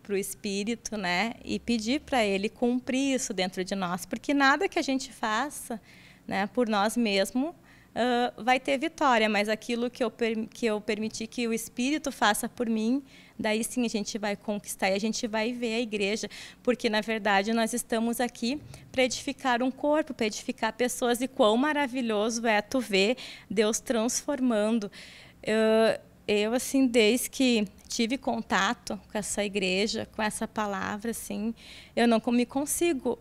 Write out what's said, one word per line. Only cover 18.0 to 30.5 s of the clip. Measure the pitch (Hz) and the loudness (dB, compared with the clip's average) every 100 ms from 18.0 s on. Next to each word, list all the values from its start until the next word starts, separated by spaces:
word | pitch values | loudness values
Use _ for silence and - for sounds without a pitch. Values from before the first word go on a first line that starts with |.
| 233 233 | 0 0
aqui | 240 - 233 294 - - - | -2 -2 -4 -4 -10 -20 -6
pra | 247 | 0
edificar | 254 - - 269 262 240 | 0 0 -6 -4 0 0
um | 262 | 0
corpo, | 262 294 302 302 | 0 0 2 0
pra | 254 214 | -4 -4
edificar | 214 - - 220 | -4 -8 -4 -4
pessoas, | - 247 - 247 233 | -2 -4 0 0 0
e | 262 | -2
quão | - 220 226 | 4 4 6
maravilhoso | 294 294 277 262 233 214 220 233 226 | 2 0 0 -2 0 0 0 0 2
é | 208 | 2
tu | 208 262 | 2 -2
ver | 220 196 196 254 - - - | 2 4 4 0 -6 -18 -4
Deus | 202 214 226 | 2 2 0
transformando. | - 233 226 - - 277 254 214 214 233 202 - - - - - | 0 0 0 -2 -4 0 2 2 2 0 -2 -12 -20 -20 -20 -10
Eu, | - 220 220 220 220 - - - - | -2 2 4 6 4 2 -8 -12 -2
eu, | 208 214 | 0 2
assim, | 247 - 269 262 | -2 0 2 4
desde | 240 208 247 - | 6 6 4 -2
que | - 254 233 202 - - | 0 4 4 0 -6 -10
tive | - 226 269 | -2 -2 0
contato | - 233 - 196 190 247 - 214 - | -2 -4 0 2 2 -2 -8 -10 -6
com | 214 | -6
essa | 196 - | -4 -4
igreja, | 208 202 185 185 208 220 208 - | -2 -2 0 0 0 -2 -8 -4
com | |
essa | 220 - | -4 -4
palavra, | 226 | -6